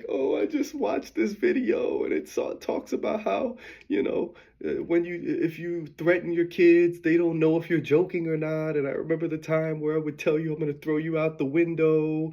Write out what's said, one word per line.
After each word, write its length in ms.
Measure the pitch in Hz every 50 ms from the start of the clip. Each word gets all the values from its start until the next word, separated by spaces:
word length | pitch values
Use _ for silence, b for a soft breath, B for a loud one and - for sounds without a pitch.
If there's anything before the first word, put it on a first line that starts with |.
| - -
Oh, 280 | - 135 135 139 147 302
I 60 | -
just 280 | - - 294 - - -
watched 400 | 294 240 202 - - - - -
this 180 | - 226 214
video, 720 | 202 - - - - 269 254 214 175 - - - - - -
and 80 | 65
it 160 | 71 76 - -
sa-, 260 | - - - - -
talks 380 | - - - - - - -
about 300 | - - - - - 220
how, 340 | 214 - 196 202 - 247 233 B B B B B B _
you 140 | - -
know, 320 | - - - - - - B B B B B _ -
uh, 180 | 78 143 -
when 220 | - - 170 175 170
you, 160 | 175 175 170
if 360 | - - 151 - 170 165 - -
you 280 | 165 175 170 170 160 147 - -
threaten 340 | 156 165 180 180 160 165
your 140 | 170 170 170
kids, 540 | 170 - - 180 175 170 170 175 170 170 -
they 160 | - 165 160
don't 220 | 170 175 165 165 160
know 220 | 160 156 160 165
if 80 | 160 -
you're 100 | 175 160
joking 480 | 143 - 147 156 180 180 - 180 165
or 100 | 160 160
not. 400 | 156 156 156 156 156 156 156 156
And 100 | 147 139
I 60 | 139
remember 360 | - - - 156 165 160 170 160
the 80 | 151
time 440 | 156 156 - 160 160 160 160 156 156
where 140 | 151 151 156
I 40 | 160
would 200 | 156 151 147 147
tell 200 | - 175 156 156
you 140 | 160 160 151
I'm 40 | 160
gonna 140 | 160 151
throw 240 | 143 147 - 156 156
you 220 | 151 160 160 160 147
out 180 | 156 160 160
the 80 | 156 151
window. 880 | 135 139 165 170 165 165 160 160 156 156 156 156 156 156 156 156 160